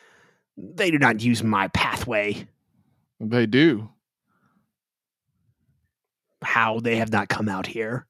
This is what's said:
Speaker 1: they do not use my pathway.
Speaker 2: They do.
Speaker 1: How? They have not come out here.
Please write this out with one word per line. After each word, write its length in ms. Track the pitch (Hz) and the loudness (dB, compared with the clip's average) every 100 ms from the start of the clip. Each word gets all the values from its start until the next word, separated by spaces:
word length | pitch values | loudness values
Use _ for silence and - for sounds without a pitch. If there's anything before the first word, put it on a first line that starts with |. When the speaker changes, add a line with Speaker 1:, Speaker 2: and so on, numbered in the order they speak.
| _ _ _ _ _ - | _ _ _ _ _ -20
Speaker 1:
they 340 | 92 175 185 | -10 -2 0
do 80 | 151 | 2
not 220 | 123 110 | 2 4
use 220 | 120 113 | 2 2
my 260 | 110 98 95 | 2 2 2
pathway. 760 | - 131 120 123 107 104 - - _ _ _ _ _ _ - | 0 -2 -2 -2 -2 -2 -4 -10 _ _ _ _ _ _ -10
Speaker 2:
They 260 | 110 120 110 | -2 2 4
do. 440 | 123 160 107 110 _ _ _ _ _ _ _ _ _ _ _ _ _ _ _ _ _ _ _ _ _ _ _ _ - | 6 4 2 -4 _ _ _ _ _ _ _ _ _ _ _ _ _ _ _ _ _ _ _ _ _ _ _ _ -12
Speaker 1:
How? 380 | - 120 113 113 | -2 0 0 0
They 160 | 117 113 | -2 -2
have 160 | 110 | 0
not 160 | 104 101 | -2 -2
come 200 | - 107 | -4 -4
out 180 | 95 92 | -4 -6
here. 400 | 113 110 117 - | -6 -6 -8 -10